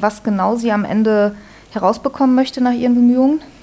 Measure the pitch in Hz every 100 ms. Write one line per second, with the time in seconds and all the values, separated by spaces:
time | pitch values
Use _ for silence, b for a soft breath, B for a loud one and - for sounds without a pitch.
0 | 208 - 220 202 190 233 226 208 196 208
1 | 220 208 208 208 B B B 214 180 226
2 | 277 - 269 254 262 - 247 240 247 240
3 | 240 247 269 302 B B